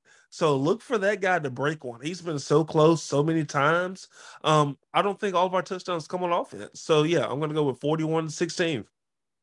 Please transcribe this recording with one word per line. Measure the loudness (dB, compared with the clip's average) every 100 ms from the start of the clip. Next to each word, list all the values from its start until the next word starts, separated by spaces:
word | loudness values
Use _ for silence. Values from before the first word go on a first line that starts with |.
| _ _ _
So | -2 0 2
look | 0 -2
for | -2 -2
that | 0 -2
guy | 0 -2
to | -2
break | -4 -4 -4 -10
one. | -12
He's | -10 -10
been | -6 -6
so | 2 2 4
close | 4 6 4
so | 0 0
many | 2 0 0
times. | 0 2 2 -2 -8 -18 -20 -20 -6
Um, | 2 4 2 -2 _
I | 0
don't | 0 0
think | -2 0
all | 0
of |
our | 0
touchdowns | -2 -8 -6 -6 -6
come | -6
on | -2
offense. | -2 -4 -10 -14 -10
So, | 2 2
yeah, | 4 2 0
I'm | -2
gonna | -4
go | -2
with | -2 -2
forty-one | -2 -2 -2 -2 -4
sixteen. | -4 -6 -2 -2 -2 -6 _ _ _ _ _